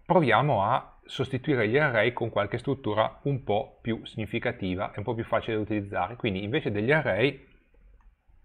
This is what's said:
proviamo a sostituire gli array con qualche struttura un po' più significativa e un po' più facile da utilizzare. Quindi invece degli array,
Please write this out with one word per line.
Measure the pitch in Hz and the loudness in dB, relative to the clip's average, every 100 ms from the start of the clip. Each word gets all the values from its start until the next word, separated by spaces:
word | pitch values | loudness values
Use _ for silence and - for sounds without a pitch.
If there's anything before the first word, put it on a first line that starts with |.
| - | 2
proviamo | 180 139 107 147 113 | 4 6 4 4 2
a | 101 131 - - - | 2 0 -2 -18 -10
sostituire | - 127 127 - 127 107 | -6 -4 -2 0 2 4
gli | 131 | 4
array | 151 117 113 | 4 4 2
con | 120 117 | 2 -2
qualche | 101 101 117 | 0 -2 -2
struttura | - 131 110 104 110 - | -4 -4 0 2 0 0
un | 143 135 | -4 -2
po' | - 104 - - | 0 0 -2 -8
più | 117 113 - | -6 -6 -6
significativa | - 104 117 123 - 95 92 107 | -8 -4 -4 -4 -4 -4 -2 -4
e | - | -6
un | |
po' | 101 113 | -4 -4
più | |
facile | 110 110 - 110 | -2 -2 0 -2
da | |
utilizzare. | 104 107 101 95 87 120 | -2 -4 -4 -4 -4 -2
Quindi | 120 95 | -2 -2
invece | 101 147 143 | -2 -2 -2
degli | 104 110 | -2 2
array, | 156 127 95 139 139 - - _ _ - - - _ _ - | 2 2 2 0 -2 -14 -20 _ _ -20 -20 -20 _ _ -20